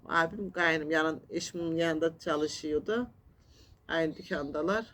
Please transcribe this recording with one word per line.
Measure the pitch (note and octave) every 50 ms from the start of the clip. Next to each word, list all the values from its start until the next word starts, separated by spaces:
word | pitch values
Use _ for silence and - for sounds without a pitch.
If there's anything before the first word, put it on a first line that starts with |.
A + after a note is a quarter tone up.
| -
Abim, | - - E3 E3 E3 F#3 G#3 G#3 F#3
kaynım, | F#3 F3 F3 E3 D#3+ D#3+ D3+ D3+
yanın, | D#3+ D#3+ D#3 D#3+ D#3 - - -
eşimin | - E3+ E3+ - - F3+ E3+ E3 E3
yanında | D#3+ E3 E3 D#3+ D#3 D#3+ E3 E3 -
çalışıyordu. | - F3 D#3 D3 D3+ D3+ - - - D3+ D3+ D3+ - - G#3+ A#3 B3 A#3+ - - - - - _ - - - - - - - _ _ -
Aynı | - E3 E3 D#3+ D#3
dükkandalar. | - - - F#3 D#3 C#3+ C#3 D3 D3+ D3+ E3+ G3 A3 A3+ -